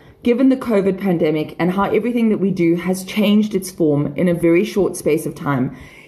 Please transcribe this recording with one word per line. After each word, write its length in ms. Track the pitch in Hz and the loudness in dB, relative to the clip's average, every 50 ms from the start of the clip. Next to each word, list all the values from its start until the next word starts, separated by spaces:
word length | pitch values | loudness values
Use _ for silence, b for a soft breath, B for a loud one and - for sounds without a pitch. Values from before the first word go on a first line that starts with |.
| B B B B B | B B B B B
given 260 | 240 240 226 269 269 | 0 2 4 4 2
the 80 | 262 262 | 2 2
covid 420 | - 233 226 202 190 196 190 190 | 0 0 0 2 2 0 -2 -2
pandemic 560 | 196 196 175 160 - 151 156 156 151 135 - - | 0 0 0 2 2 0 0 -2 -4 -6 -4 -2
and 140 | 165 175 | -2 -2
how 120 | 185 196 196 | 0 0 0
everything 460 | 175 - 170 202 240 233 240 226 220 | 0 0 0 0 0 -2 0 2 2
that 100 | 214 - | 0 0
we 120 | 180 196 | 0 -2
do 240 | 190 190 175 165 165 | 0 0 2 2 2
has 280 | 175 175 180 185 190 - | 0 0 -2 -4 -4 -4
changed 520 | - - 214 208 202 208 208 214 214 - | -8 -2 0 2 4 4 4 2 2 -2
its 160 | 190 185 - | -4 -6 -6
form 420 | - - 175 151 147 143 147 151 147 | -4 -2 0 2 2 2 0 -2 -2
in 120 | - 180 180 | -2 0 0
a 60 | 170 | 0
very 300 | 160 165 170 170 175 208 | 2 2 2 4 4 2
short 320 | 214 - 208 180 - - | 0 0 0 0 0 -2
space 300 | - - 175 147 160 160 | -4 -2 -2 -2 -2 -2
of 100 | 147 135 | -6 -10
time? 400 | - 170 147 143 131 127 - B B B B B B B | -8 -4 -4 -2 -2 -2 -4 B B B B B B B